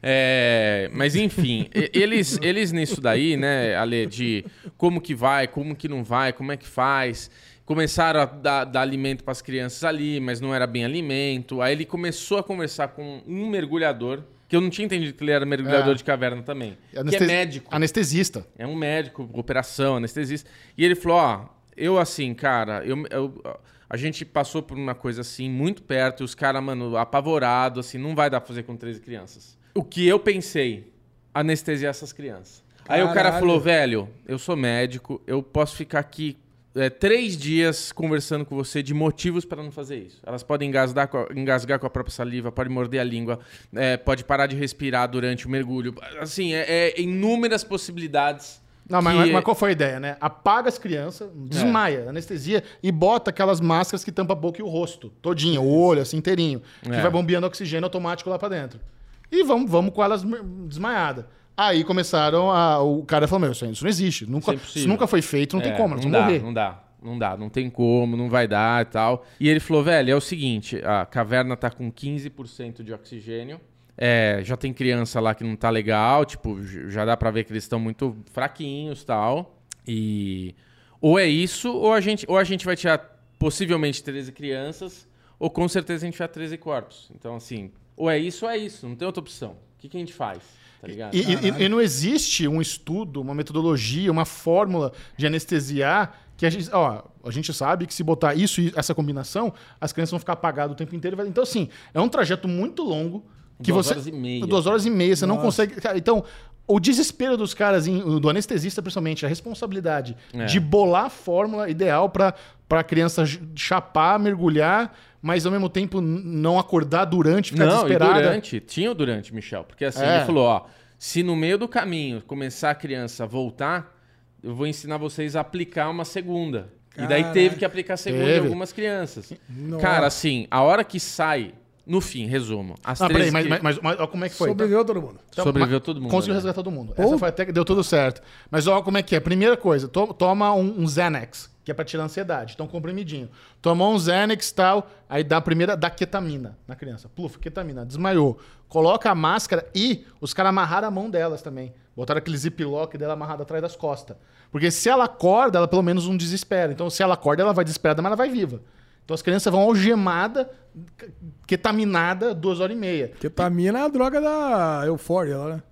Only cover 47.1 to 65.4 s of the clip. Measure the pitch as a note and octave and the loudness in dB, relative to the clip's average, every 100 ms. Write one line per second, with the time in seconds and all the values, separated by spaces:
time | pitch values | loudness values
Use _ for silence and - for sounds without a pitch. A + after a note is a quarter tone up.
47.1 | F#3 G#3 A#3 A#3 G#3+ G#3+ G3 - E3+ D#3+ | 0 0 2 2 0 -2 -8 -8 -10 -2
48.1 | C#3+ C#3+ C#3+ - - _ _ - F3+ F3 | 2 2 -2 -12 -20 _ _ -2 2 4
49.1 | F3 E3+ F3+ F3+ G#3+ G3+ E3 C#3+ C3 C#3+ | 6 6 4 2 0 2 2 0 -2 -8
50.1 | C#3+ D3 - - A3 B3 - G3+ D3+ D3 | -4 -6 0 2 2 2 -4 -6 -6 -6
51.1 | F3+ G#3 D#3+ C3 D3+ A#3+ A3+ G3+ C3+ A#2+ | -10 -16 -14 -6 0 2 4 2 0 -4
52.1 | D3 E3 F3+ C3+ G#3 - - F#3 D#3+ F3+ | -10 -8 -8 -2 -2 -2 -4 -2 2 4
53.1 | A#3 - - G3 F3 E3 E3 F3+ F#3+ - | 4 0 0 2 2 4 2 2 -4 -6
54.1 | E3 F3+ F#3 E3 E3+ G#3+ E3 E3+ - G#2+ | -4 -2 -2 -2 -6 -6 -4 -4 -8 -18
55.1 | - E3 E3 D#3+ D3+ C3 D3+ F3 D#3 C3+ | -8 -4 0 2 2 4 6 6 4 2
56.1 | D#3 D#3+ F#3 E3 C3 - - A#2+ A#2+ E3+ | -2 0 0 0 -2 -10 -16 -4 0 2
57.1 | E3 E3+ F3 F3+ - F3+ D#3+ F3+ F3+ E3+ | 2 2 0 0 -6 -6 -4 -4 -4 -6
58.1 | E3+ F#3 F#3 G3+ F3+ C3+ A#2 - - - | -6 -6 -6 -4 -6 -8 -12 -18 -18 -20
59.1 | - - E4+ D4+ A#3+ B3 E3+ F#3 G3 G3+ | -20 -2 2 4 2 4 2 2 2 2
60.1 | G#3 F#3+ A#3 F#3+ F3+ F3 C#3+ G#3 A3+ D#3+ | 2 -2 -6 -8 -12 -12 -8 -4 -2 -2
61.1 | B2 A2+ _ _ - G#3 E3+ D#3+ F#3 E3+ | -4 -12 _ _ 0 2 4 2 0 2
62.1 | E3 D3+ E3 F#3 F3+ E3+ D3+ C#3+ D3 D3 | 2 4 4 4 4 4 4 4 2 2
63.1 | D3+ D3 F#3 D#3 A#2+ A#2+ A2 E3+ F3+ F#3 | 2 4 2 0 -2 -6 -4 -2 0 0
64.1 | - G#2+ C#3 - C#3 - D3+ D3 G3+ B3 | -2 -4 -2 -2 -2 -4 -2 0 2 2
65.1 | F3+ - C#3+ | 2 2 -2